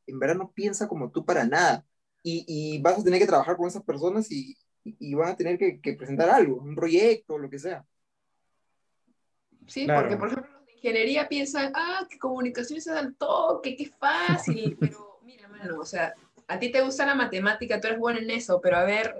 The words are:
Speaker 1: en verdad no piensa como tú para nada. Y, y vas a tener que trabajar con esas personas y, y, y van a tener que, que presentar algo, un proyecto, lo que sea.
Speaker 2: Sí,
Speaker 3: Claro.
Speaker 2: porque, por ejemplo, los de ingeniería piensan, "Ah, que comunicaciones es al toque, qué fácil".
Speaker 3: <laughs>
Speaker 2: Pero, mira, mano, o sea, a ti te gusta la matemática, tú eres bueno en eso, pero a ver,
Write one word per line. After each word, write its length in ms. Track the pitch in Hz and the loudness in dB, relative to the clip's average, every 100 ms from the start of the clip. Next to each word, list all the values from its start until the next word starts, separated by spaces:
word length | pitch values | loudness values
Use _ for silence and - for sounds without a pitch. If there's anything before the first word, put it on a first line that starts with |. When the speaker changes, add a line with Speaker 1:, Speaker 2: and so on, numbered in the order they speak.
| - | -12
Speaker 1:
en 120 | 131 | -4
verdad 180 | 139 180 | 0 0
no 160 | 190 | -4
piensa 360 | - 202 202 214 | -4 -4 -2 -6
como 220 | 160 120 | -6 -6
tú 160 | - - | -4 0
para 180 | 165 | 0
nada. 420 | 120 156 165 123 - _ _ _ | 2 4 4 2 -4 _ _ _
Y, 220 | 170 165 - | -6 -6 -4
y 320 | 151 151 151 | -6 -4 0
vas 180 | 165 208 | 2 4
a 60 | |
tener 160 | 180 185 | 4 4
que 60 | 196 | 6
trabajar 300 | 151 165 180 | 4 2 0
con 120 | 175 | -2
esas 140 | 202 | -6
personas 480 | - 143 175 214 214 | -6 -2 0 0 -2
y, 260 | 139 131 - _ _ | -6 -8 -14 _ _
y, 120 | 220 - | -18 -12
y 160 | 147 | -4
van 160 | 143 170 | 0 0
a 60 | 175 | 0
tener 220 | 170 180 | -2 0
que, 220 | 190 - | 0 -2
que 140 | 143 | -6
presentar 360 | 139 131 139 170 | -8 -4 2 6
algo, 260 | 254 151 127 | 6 6 2
un 180 | 143 151 | -6 -4
proyecto, 600 | 165 170 226 220 - 151 | 2 6 6 4 0 -8
lo 140 | 139 | -8
que 80 | 139 | -10
sea. 260 | 170 156 - _ _ _ _ _ _ _ _ _ _ _ _ _ _ _ _ _ - | -10 -10 -14 _ _ _ _ _ _ _ _ _ _ _ _ _ _ _ _ _ -12
Speaker 2:
Sí, 180 | 269 285 | -4 2
Speaker 3:
Claro. 80 | |
Speaker 2:
porque, 220 | - - 202 | 2 2 0
por 120 | 208 | -2
ejemplo, 240 | 262 - | -4 -10
los 140 | - _ | -20 _
de 60 | |
ingeniería 540 | _ 240 226 226 294 285 | _ -2 2 2 2 0
piensan, 440 | 285 277 294 277 | -2 -2 -2 -2
"Ah, 320 | 285 339 381 370 | -2 -2 -4 -6
que 80 | - | -6
comunicaciones 680 | 262 254 247 247 240 311 320 | -6 -2 -4 -4 -8 -8 -6
es 60 | 311 | -4
al 180 | 277 - | -4 -4
toque, 600 | 285 - 330 - 262 - | 0 2 2 2 -2 -6
qué 100 | 285 - | -10 -2
fácil". 800 | 277 330 349 - - 226 220 - | 0 2 2 2 2 -2 -2 0
Speaker 3:
<laughs> 40 | |
Speaker 2:
Pero, 400 | 156 - - - | -2 -2 -20 -20
mira, 260 | 240 254 202 | -20 -20 -20
mano, 300 | 208 190 156 | -12 -10 -8
o 40 | |
sea, 300 | 165 180 160 - _ _ - | -6 -4 -4 -6 _ _ -8
a 100 | 185 | -4
ti 120 | 240 | 0
te 120 | 262 | 2
gusta 240 | 269 269 285 | 2 2 2
la 80 | |
matemática, 680 | 277 240 190 202 214 226 208 | 2 0 0 0 0 -2 -2
tú 60 | 220 | -2
eres 100 | 226 | -2
bueno 200 | 240 233 | 0 -2
en 100 | 226 | -2
eso, 300 | 226 - 180 | -4 0 2
pero 160 | 180 175 | 4 4
a 80 | |
ver, 320 | 185 214 220 - | 4 2 -2 -4